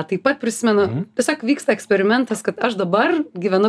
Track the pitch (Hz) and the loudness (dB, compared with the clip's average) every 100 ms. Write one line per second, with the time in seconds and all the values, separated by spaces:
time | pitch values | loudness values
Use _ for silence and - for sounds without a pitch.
0 | 160 185 269 277 233 220 233 208 190 123 | 0 -2 0 -2 -4 -2 2 2 2 -2
1 | 196 - 247 302 226 285 - 208 - 196 | -4 -2 -2 -2 0 0 0 -2 0 2
2 | 196 247 247 214 - - 240 202 185 196 | 2 2 0 -4 -4 -2 -2 -2 0 2
3 | 311 339 302 180 190 185 | 2 0 -4 -4 0 2